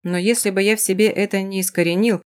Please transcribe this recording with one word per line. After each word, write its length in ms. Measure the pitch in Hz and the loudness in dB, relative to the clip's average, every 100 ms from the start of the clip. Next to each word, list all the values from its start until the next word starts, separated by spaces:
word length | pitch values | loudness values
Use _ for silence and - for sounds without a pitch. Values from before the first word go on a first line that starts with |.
Но 160 | 180 175 | -4 -2
если 320 | 190 233 208 | 0 0 0
бы 120 | 190 | 0
я 140 | 196 214 | 0 0
в 40 | |
себе 280 | - 190 214 | 0 2 2
это 320 | - 202 196 | 2 -2 -2
не 220 | 190 196 | -4 -4
искоренил 600 | 185 - 170 175 226 185 _ | -4 -2 0 2 0 0 _